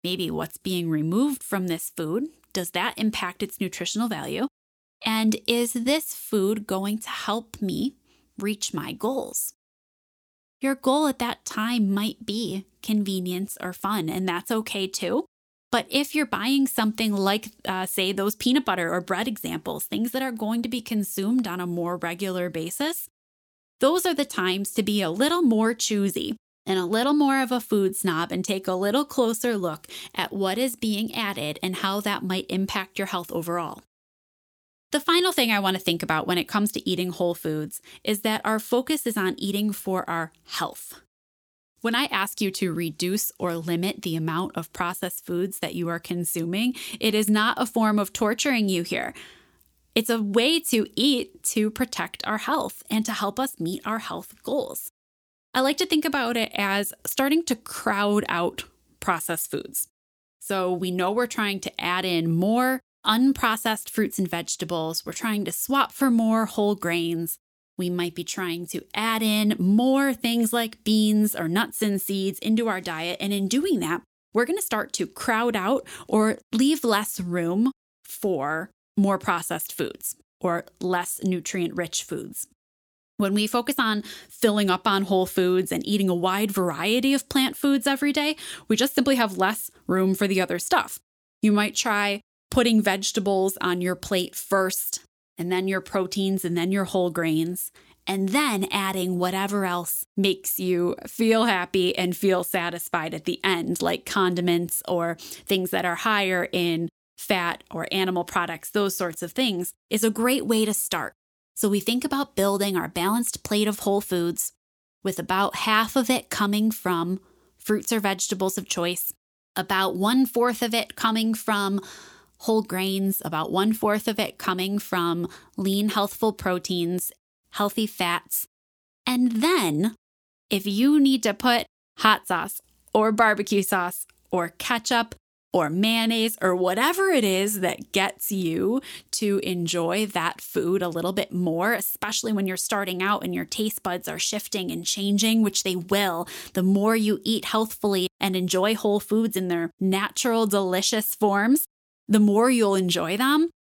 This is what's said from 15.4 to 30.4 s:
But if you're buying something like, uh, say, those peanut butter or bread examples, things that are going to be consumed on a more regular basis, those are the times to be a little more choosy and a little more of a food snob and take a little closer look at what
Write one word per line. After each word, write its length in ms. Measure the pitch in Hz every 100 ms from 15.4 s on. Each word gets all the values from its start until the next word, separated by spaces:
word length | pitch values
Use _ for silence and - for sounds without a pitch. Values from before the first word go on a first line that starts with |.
| _ _ _
But 140 | 240 -
if 240 | 269 285
you're 120 | 302 277
buying 420 | 202 220 277 269
something 460 | - 220 220 226
like, 360 | 202 196 208 220 _ -
uh, 200 | 185 185
say, 260 | - 185
those 240 | 196 196 208
peanut 300 | 247 262 262
butter 280 | 180 165
or 60 | 175
bread 280 | 175 180 226
examples, 580 | 214 165 165 165 160 -
things 260 | 208 233
that 120 | 262
are 100 | 262
going 280 | 226 214 233
to 60 | 233
be 120 | 240
consumed 680 | 226 220 196 - 196 254 220
on 140 | 175
a 60 | 175
more 280 | 175 170 175
regular 540 | 170 175 196 185 180
basis, 580 | 165 165 - 294 339 - _ _ _ _ _ _ _
those 260 | 262 349 359
are 100 | 302
the 100 | 285
times 460 | - 185 185 196
to 120 | -
be 180 | 202 208
a 100 | 180
little 300 | 180 277 349
more 320 | 311 220 220
choosy 640 | 226 - 214 196 - - 220 _ _ -
and 120 | 190
a 80 | 175
little 280 | 214 254
more 280 | 294 277 269
of 120 | 254
a 80 | 247
food 340 | - 214 190 196
snob 340 | 190 160 170
and 140 | 185
take 240 | 190 190 190
a 60 |
little 320 | 185 202 233 285
closer 520 | - 233 233 247 220
look 300 | 180 151 - - -
at 200 | - 180
what 240 | 196